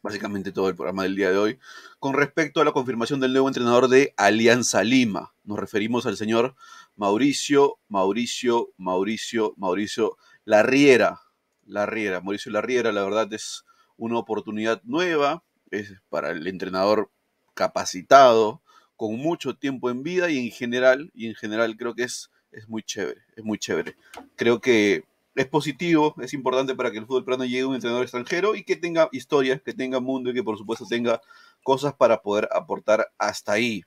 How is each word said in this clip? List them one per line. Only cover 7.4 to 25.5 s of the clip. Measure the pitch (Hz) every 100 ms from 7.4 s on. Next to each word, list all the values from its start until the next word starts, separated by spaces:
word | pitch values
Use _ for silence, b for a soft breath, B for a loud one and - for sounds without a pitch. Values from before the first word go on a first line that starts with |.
| - 143 139 - _
Mauricio, | 101 95 104 120 - 123 117 107 _
Mauricio, | 92 92 98 110 - 113 110 -
Mauricio | 95 92 104 - 107 - b b
Larriera. | - 107 113 135 143 123 95 92 _ _ _ _ _
Larriera, | 98 104 110 104 92
Mauricio | 92 101 -
Larriera, | 107 110 127 113
la | 104
verdad | 98 104 107
es | 107 - - _ b b _
una | 113 117
oportunidad | 110 107 107 107 110 113
nueva, | 113 143 180 160 143 170 _ _ _
es | 190 104 95 _
para | - 73
el | 85 82
entrenador | 92 95 92 98 107 101 _ _ _ _
capacitado, | - 92 - 92 92 82 139 135 113 107 135 _ b b
con | _ 110 110
mucho | 151 170 139 -
tiempo | 139 131 123
en | 123
vida | 143 180 175
y | 143
en | 120
general, | - 120 123 127 131 160
y | - 113
en |
general | 107 110 107 113 110
creo | 120 113
que |
es, | 123 - - _ _
es | - 107
muy | 110
chévere, | - - 82 - _ -
es |
muy | 107 104
chévere. | - 87 85 - B B B
Creo | - 117 120
que | 127 113 104 87 - _ _
es | -
positivo, | 135